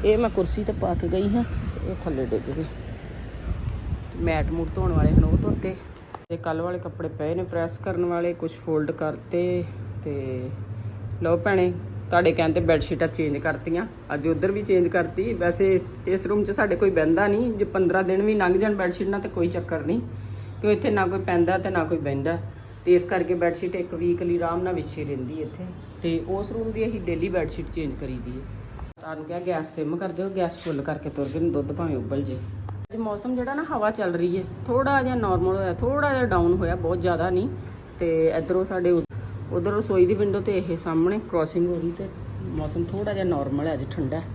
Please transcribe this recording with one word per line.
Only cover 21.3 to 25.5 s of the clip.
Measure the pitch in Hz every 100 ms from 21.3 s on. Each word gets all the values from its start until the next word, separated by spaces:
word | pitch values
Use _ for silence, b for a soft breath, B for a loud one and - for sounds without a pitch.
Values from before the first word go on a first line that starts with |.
| 175 170 185
ਤੇ | 185
ਨਾ | 185
ਕੋਈ | 160 170
ਬਹਿੰਦਾ। | 143 139 139 170 - B B B
ਤੇ | 180
ਇਸ | 180
ਕਰਕੇ | 175 185 170
ਬੈੱਡ | 175 170
ਸ਼ੀਟ | 165 180
ਇੱਕ | 185 175
ਵੀਕ | 165 175 175
ਲਈ | 175 175
ਆਰਾਮ | 170 170
ਨਾਲ | 185
ਵਿਛੀ | 180 147 -
ਰਹਿੰਦੀ | 147 135 127
ਇੱਥੇ। | 156 151